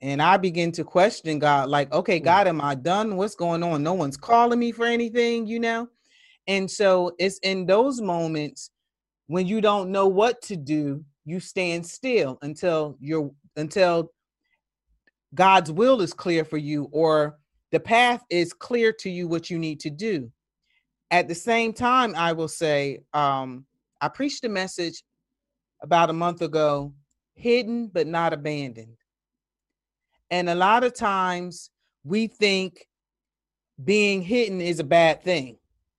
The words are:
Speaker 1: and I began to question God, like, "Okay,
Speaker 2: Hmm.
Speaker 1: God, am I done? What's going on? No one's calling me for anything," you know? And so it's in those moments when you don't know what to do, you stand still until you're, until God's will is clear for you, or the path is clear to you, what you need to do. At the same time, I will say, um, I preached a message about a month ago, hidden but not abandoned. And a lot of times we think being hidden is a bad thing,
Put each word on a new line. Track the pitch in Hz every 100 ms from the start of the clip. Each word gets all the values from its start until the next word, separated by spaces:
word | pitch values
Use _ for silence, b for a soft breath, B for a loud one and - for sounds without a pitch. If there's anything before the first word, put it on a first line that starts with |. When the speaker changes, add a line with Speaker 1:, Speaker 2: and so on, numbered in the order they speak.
Speaker 1:
and | 135 139
I | 160 196
began | 185 170 170
to | 165
question | 151 185 202 - 160 151
God, | 147 143 135
like, | 147 143
"Okay, | 151 190 175
Speaker 2:
Hmm. |
Speaker 1:
God, | 143 185 190
am | 160
I | 143
done? | 139 143 196 220 185
What's | 208
going | - 170 165
on? | 175 151
No | 151
one's | 185 143 139
calling | - 233 240 240
me | 233
for | 226 233
anything," | 233 233 233 233 233 214
you | 233
know? | 233 226 233 b b b b b -
And | 196 190
so | - 202 185 175 -
it's | 185 190
in | 190 190 180
those | 202 269 240
moments | 202 170 165 156 147 - - _ _ _ _ _ -
when | 170 185
you | 220
don't | 208 208 185
know | 196 196
what | 190 226 233
to | - 190
do, | 139 151 143 139 156 _ 151
you | 180
stand | - - 180 170 170
still | - 262 233 143 131
until | 143 151 185 160 151 135
you're, | 143 160 143 139 _ -
until | 156 202 180 170 165 _ _ _ _ _ _ _ _ _ _ _ _
God's | 135 190 190 160
will | 160 247 262
is | 175
clear | - 185 165 156
for | 156
you, | 147 147 139
or | 151 160 156 151 147 _ _ _
the | 160
path | - 226 247 240 -
is | 175 170
clear | - - 247 226
to | 220 190
you, | 175 175
what | 165 165
you | 170
need | 160 151
to | 160
do. | 147 220 175 117 - _ _ _ _ _ _ -
At | 175 170
the |
same | 170 - 226 226
time, | 220 247 254 240 160
I | 170
will | 165 160
say, | - 160 147 139 131 -
um, | 147 143 135 131 127 135 _ _ -
I | 147
preached | - 277 -
a | 240
message | 196 185 - 170 160 - _ _ _ _ _ _ _
about | 147 170 165
a |
month | 165 175 170
ago, | 160 151 151 143 143 143 _ _ _
hidden | _ 240 240 214 233 226
but | 180 151
not | 165 165
abandoned. | 156 151 147 139 117 113 117 _ _ _ _ _ _ _ _ _ _ _ _ -
And | 180 175
a |
lot | 175 185 233
of | 247
times | 240 226 196 185 175 180 170 - _ _ _
we | 139 208 226
think | - 208 190 190 - _ _ _ _ _ _ _ _ _ -
being | 135 208 208 196
hidden | 175 240 220 185
is | 175 165
a |
bad | 139 170 165 156
thing, | 180 170 131 - _ _ _